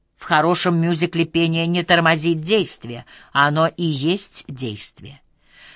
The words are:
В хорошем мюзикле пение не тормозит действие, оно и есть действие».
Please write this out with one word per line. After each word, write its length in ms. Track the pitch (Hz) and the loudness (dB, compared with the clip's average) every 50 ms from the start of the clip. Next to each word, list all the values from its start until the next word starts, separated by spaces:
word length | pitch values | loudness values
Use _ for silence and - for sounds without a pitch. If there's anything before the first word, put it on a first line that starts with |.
| _ _ _ | _ _ _
В 80 | _ - | _ -4
хорошем 560 | - 175 156 156 170 180 - - 180 170 165 | 0 2 2 4 4 2 2 2 0 2 2
мюзикле 460 | 165 170 170 151 175 170 - 165 165 | 2 2 0 0 -2 -2 0 -2 -2
пение 420 | 160 - 170 170 165 165 165 165 170 | 0 0 0 0 0 0 0 0 0
не 160 | 175 175 170 | 0 -2 2
тормозит 560 | - 180 170 165 160 170 156 151 170 165 160 | 2 2 4 4 4 2 2 2 0 -2 -2
действие, 680 | 151 170 214 214 175 - - - - 117 120 120 - - - - - - - | 0 0 2 2 2 0 -4 -6 -8 -10 -12 -12 -14 -18 -20 -20 -20 -4 0
оно 340 | 139 143 147 147 160 160 165 | 2 2 2 4 2 2 0
и 160 | - - 175 | 0 -2 -2
есть 600 | 160 151 131 139 160 185 202 - - - - - - | -2 -2 0 0 0 0 -2 -2 -6 -8 -10 -10 -10
действие». 720 | 139 123 127 117 107 - - - - - 98 - 139 - _ _ _ _ _ _ _ - - - - | -10 -8 -8 -8 -6 -6 -6 -8 -8 -10 -16 -20 -20 -20 _ _ _ _ _ _ _ -20 -20 -20 -20